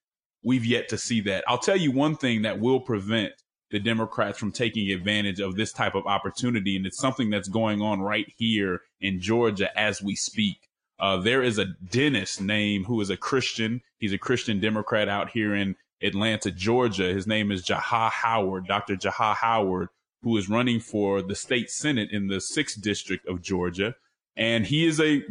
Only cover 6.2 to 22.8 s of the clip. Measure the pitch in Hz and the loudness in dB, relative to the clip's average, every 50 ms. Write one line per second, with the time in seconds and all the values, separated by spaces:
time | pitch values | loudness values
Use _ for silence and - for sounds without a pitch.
6.2 | - 98 - - 123 123 120 110 95 101 95 95 95 95 - - - 131 123 - | 0 -4 -6 -4 -2 0 0 0 0 0 -2 -2 -2 -4 -6 -2 -2 -2 0 0
7.2 | 127 107 104 104 92 98 92 113 113 107 107 104 104 107 104 98 95 101 107 110 | 0 0 0 -2 -2 -2 -2 0 0 0 0 0 0 0 0 0 -2 -2 -2 -2
8.2 | 101 - - - 113 113 110 104 98 95 90 87 - _ _ - - 98 95 90 | -4 -6 -6 -4 0 0 2 2 2 0 -2 -4 -6 _ _ -6 -4 -4 -2 -2
9.2 | 90 98 113 120 120 113 104 95 98 - - 98 107 107 101 - 98 101 95 - | 0 2 2 4 4 2 2 2 -2 -2 0 0 0 0 0 -2 -4 -4 -4 -4
10.2 | - - - 110 107 101 92 - _ _ _ _ _ _ _ - - 98 95 92 | -6 -6 -2 0 0 0 0 -4 _ _ _ _ _ _ _ -2 0 0 0 2
11.2 | 90 110 123 135 127 123 110 107 95 95 82 - 92 90 - 123 143 151 139 104 | 2 2 2 4 2 2 2 0 -2 -2 -4 -10 -10 -2 0 2 2 4 2 0
12.2 | - - - - 98 98 107 107 104 104 104 101 92 104 120 110 104 95 95 - | -2 -4 -6 -4 -2 0 0 2 2 2 0 0 -2 -2 0 0 0 0 -2 -4
13.2 | - - - 131 123 - - - 113 110 117 123 - _ _ - 113 101 98 95 | -2 0 0 0 0 0 -2 -2 -2 -2 -2 -4 -6 _ _ -6 -4 -2 -2 -2
14.2 | - - 127 120 - - 110 98 101 110 107 107 104 - 120 107 107 101 101 101 | 0 0 0 0 0 0 -2 0 0 0 0 -2 -2 0 0 0 2 2 0 -2
15.2 | - - - 117 107 104 101 101 101 98 92 _ _ _ _ - - 101 90 101 | -4 -2 -2 -2 0 0 0 0 0 -2 -2 _ _ _ _ -4 -4 -2 0 2
16.2 | 107 113 110 104 - 101 87 90 90 110 120 127 123 117 101 92 95 90 92 98 | 0 0 0 0 -2 -4 -4 -2 0 2 4 4 4 2 2 0 0 0 0 0
17.2 | 92 107 110 107 107 104 101 92 90 - 101 - - - 120 113 113 110 - - | 0 0 0 0 2 0 0 -2 0 -2 -2 -2 0 0 0 2 2 2 0 0
18.2 | - 117 113 113 101 95 95 92 92 90 98 104 104 - 101 92 - 98 95 - | 0 2 2 2 2 0 0 -2 -2 0 0 0 0 -2 -4 -2 -2 -4 0 2
19.2 | 117 107 104 - - 113 117 113 104 95 92 92 90 90 _ _ _ _ _ _ | 2 2 2 2 2 2 2 4 2 2 0 0 -2 -4 _ _ _ _ _ _
20.2 | - 113 117 107 95 92 107 117 123 127 120 113 - - - 107 104 98 98 98 | -2 0 2 2 2 2 0 2 2 2 2 0 -2 -2 -2 0 2 2 2 0
21.2 | 92 92 101 - - - 131 123 107 - - - - 151 147 117 104 95 104 104 | 0 -2 -6 -6 -2 0 0 0 0 -2 -6 -2 0 0 2 2 0 0 -2 -2
22.2 | 101 98 98 95 - - - 156 151 - - 110 | -2 0 -2 -2 -4 -4 -2 -2 -2 -2 -4 -6